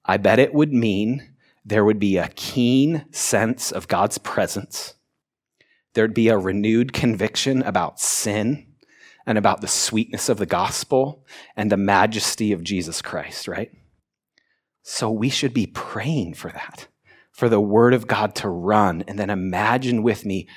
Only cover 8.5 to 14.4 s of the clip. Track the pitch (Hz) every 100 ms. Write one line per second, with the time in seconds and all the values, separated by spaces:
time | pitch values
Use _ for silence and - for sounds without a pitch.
8.5 | 147 - _ _ _ - _ - 107 92
9.5 | 73 - - - 110 117 110 - 85 92
10.5 | - - - - 131 135 - _ - -
11.5 | - 104 98 101 98 110 110 - - 107
12.5 | 90 87 95 82 82 - 80 - - -
13.5 | - - _ _ _ _ _ _ _